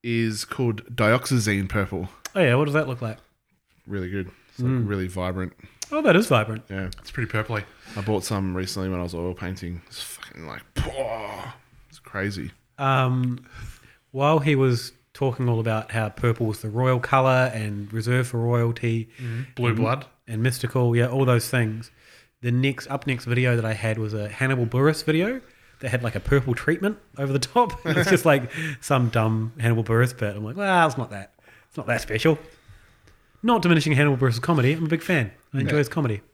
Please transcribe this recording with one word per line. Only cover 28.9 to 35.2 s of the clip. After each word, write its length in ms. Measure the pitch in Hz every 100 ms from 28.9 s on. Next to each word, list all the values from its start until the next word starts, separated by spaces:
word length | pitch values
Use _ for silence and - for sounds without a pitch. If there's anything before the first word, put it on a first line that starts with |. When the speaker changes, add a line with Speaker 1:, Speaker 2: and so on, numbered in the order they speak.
| 135 120
Speaker 2:
dumb 440 | 117 110 110 113 117
Hannibal 240 | 117 113
Buress 320 | 104 113 123 123
bit. 200 | 104 101
I'm 80 |
like, 120 | 107 156
"Well, 280 | 202 185 160
it's 100 | 131
not 120 | 117
that. 220 | 101 98 _ _ - _
It's 80 | -
not 100 | 113
that 140 | 117
special." 360 | - 110 160 156 - - _ - _ _ _ _ _ _
Not 180 | 117 127
diminishing 300 | 175 165 151
Hannibal 240 | 139 147 131
Buress' 220 | 131 117
comedy. 320 | - 160 123
I'm 120 | 160 160
a 20 |
big 140 | 160
fan. 280 | - 170